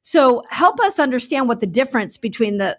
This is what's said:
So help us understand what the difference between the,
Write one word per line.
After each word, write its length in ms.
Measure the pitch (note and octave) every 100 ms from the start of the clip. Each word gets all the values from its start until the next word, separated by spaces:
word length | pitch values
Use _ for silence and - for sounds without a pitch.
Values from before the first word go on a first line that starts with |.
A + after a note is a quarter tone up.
So 400 | - E4 C4 A#3+ -
help 300 | - F4 F#4+
us 180 | G4+ G4
understand 480 | C#4+ B3 A#3+ C#4+ B3+
what 120 | A#3
the 60 | G3
difference 500 | G3+ C4 C4 G3+ -
between 400 | A3+ - G#3+ G3+
the, 200 | F#3+